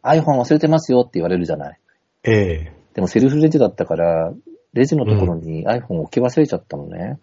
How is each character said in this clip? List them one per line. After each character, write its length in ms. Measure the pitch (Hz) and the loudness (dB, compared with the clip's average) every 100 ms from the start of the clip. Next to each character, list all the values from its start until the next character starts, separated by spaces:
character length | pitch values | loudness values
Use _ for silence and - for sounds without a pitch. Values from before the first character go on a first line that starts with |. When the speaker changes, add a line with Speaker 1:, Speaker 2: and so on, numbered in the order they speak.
Speaker 1:
iPhone 360 | - 160 156 135 | 2 2 4 0
忘 140 | 120 | 2
れ 60 | 151 | 2
て 80 | 156 | 4
ま 140 | 160 | 0
す 120 | - | 2
よ」 80 | 123 | 0
っ 20 | |
て 80 | 123 | 2
言 80 | - | -2
わ 60 | 85 | -2
れ 100 | 90 | -2
る 80 | 82 | -2
じ 60 | |
ゃ 40 | 76 | -6
な 180 | 71 | -8
い。 40 | - _ _ _ _ | -16 _ _ _ _
Speaker 2:
え 80 | - | 0
え。 400 | 110 95 80 80 - _ | 2 2 -4 -8 -16 _
Speaker 1:
で 60 | - | -6
も 60 | 92 | -2
セ 140 | 110 | 2
ル 100 | 131 | 2
フ 60 | 147 | 4
レ 120 | 156 | 2
ジ 120 | 160 | 4
だ 60 | 110 | 0
っ 80 | |
た 120 | - 87 | 0 -4
か 80 | |
ら、 400 | 82 85 82 82 240 - - _ | 0 0 0 -4 -8 -20 -20 _
レ 120 | - | -2
ジ 120 | 139 156 | 0 0
の 100 | 110 | 0
と 100 | 107 | 0
こ 80 | |
ろ 120 | 90 82 | 0 -2
に 300 | 80 80 87 | -8 -6 -4
iPhone 280 | 123 131 | -4 -4
を 60 | 90 | -6
置 180 | - - | -4 -2
き 0 | |
忘 180 | 123 160 | 0 0
れ 80 | 151 | 0
ち 60 | |
ゃ 40 | 95 | -2
っ 80 | _ | _
た 100 | 71 | -14
の 120 | 73 | -12
ね。 300 | 87 95 143 | -10 -10 -10